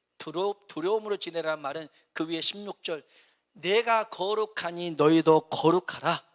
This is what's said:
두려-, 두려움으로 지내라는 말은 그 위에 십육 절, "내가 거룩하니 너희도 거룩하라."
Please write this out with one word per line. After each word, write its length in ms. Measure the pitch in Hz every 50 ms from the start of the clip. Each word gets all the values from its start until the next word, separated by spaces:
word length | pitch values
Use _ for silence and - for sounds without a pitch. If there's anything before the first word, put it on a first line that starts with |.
| _ _ _ -
두려-, 380 | - 160 147 175 190 202 202 _ _ _
두려움으로 500 | - 160 160 190 220 220 214 214 202 -
지내라는 440 | - 175 165 165 156 156 156 151
말은 260 | 147 135 147 160 156 143 _ _ _ _ -
그 140 | - 160 160
위에 120 | 170 160
십육 440 | 156 - - 202 208 202 - _ -
절, 200 | - 165 147 - _ _ _ _ _ _ _ _ _
"내가 580 | _ 185 147 180 202 233 233 233 226 220 214 -
거룩하니 800 | - - 180 202 214 214 214 214 - - - 170 175 175 175 175
너희도 580 | 160 143 151 156 165 160 160 160 156 156 - -
거룩하라." 720 | - - - 160 165 185 - - - - 139 160 170 - - _